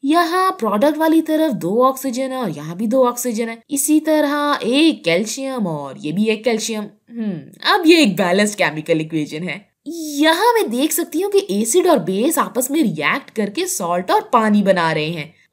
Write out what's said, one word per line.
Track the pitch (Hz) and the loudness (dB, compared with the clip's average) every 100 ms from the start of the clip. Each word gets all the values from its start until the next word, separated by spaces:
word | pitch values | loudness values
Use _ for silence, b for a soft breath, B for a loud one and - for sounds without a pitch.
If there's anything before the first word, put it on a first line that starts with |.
यहाँ | 277 330 330 359 381 | 2 2 2 0 0
प्रोडक्ट | 370 220 208 285 302 | 0 -2 2 2 2
वाली | 320 320 | 2 2
तरफ | 320 311 320 | 2 0 0
दो | 202 160 220 | -2 -2 2
ऑक्सीजन | 262 262 277 240 262 | 2 0 -6 -4 -6
है | 262 | -4
और | 226 | -6
यहाँ | 147 156 175 | -6 -10 -6
भी | 220 | 0
दो | 262 | 2
ऑक्सीजन | 247 240 254 220 233 | 2 0 -4 -4 -6
है। | 233 _ | -8 _
इसी | 285 - 302 | -4 2 2
तरह | 311 302 294 294 294 285 | 4 2 2 0 -2 -2
एक | 208 262 320 - | 0 2 2 2
कैल्शियम | - 170 214 - 269 254 190 | 0 0 0 -6 -6 -4 -4
और | 151 139 127 | -6 -10 -10
ये | 147 | -6
भी | 170 220 | -2 0
एक | 220 | 0
कैल्शियम। | 233 226 220 220 202 _ _ | 0 -2 -4 -6 -8 _ _
हम्म, | 233 214 165 131 - - | -8 -6 -6 -12 -6 0
अब | 392 320 | 2 4
ये | 339 | 6
एक | 269 170 | 4 2
बैलेंस्ड | 185 185 208 | 0 2 0
केमिकल | 208 165 151 156 165 | 0 -2 -2 -2 -2
इक्वेशन | 156 160 143 147 | 0 -4 -4 -6
है। | 175 151 _ _ - 339 311 285 | -8 -10 _ _ -14 -10 -8 2
यहाँ | 311 339 453 | 2 4 4
मैं | 466 330 | 2 0
देख | 240 302 | 0 0
सकती | - 339 311 | -2 -4 -4
हूँ | 392 | 0
कि | 403 392 | 0 0
एसिड | 202 - 359 359 | -2 2 2 4
और | 285 | 2
बेस | 160 190 262 320 | 2 0 0 0
आपस | 196 233 262 | -2 -4 -2
में | 294 | 0
रिएक्ट | 247 156 147 240 - | 0 0 -2 -2 -6
करके | - 202 208 359 | -6 -4 -4 -6
सॉल्ट | - 170 175 185 | -4 -2 -2 0
और | 415 427 | 0 2
पानी | 240 220 208 | 2 4 4
बना | 196 185 165 | 4 2 2
रहे | 156 151 | 0 -4
हैं | 170 147 b b | -6 -10 b b